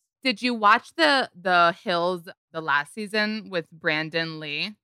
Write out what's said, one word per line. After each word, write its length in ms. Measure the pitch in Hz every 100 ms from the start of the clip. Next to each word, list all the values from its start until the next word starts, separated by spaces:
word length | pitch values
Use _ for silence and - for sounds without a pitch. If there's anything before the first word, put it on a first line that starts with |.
| _ _
Did 180 | 262 208
you 120 | 247
watch 400 | 233 208 240 - -
the, 340 | 311 277 - 180
the 400 | 185 175 170 175
Hills, 460 | 214 175 175 180 170 - _
the 80 | 165
last 320 | 160 143 147
season 560 | 226 208 214 214 214 196
with 200 | 180 160
Brandon 680 | 160 170 156 156 165 165 156
Lee? 360 | 151 147 185 208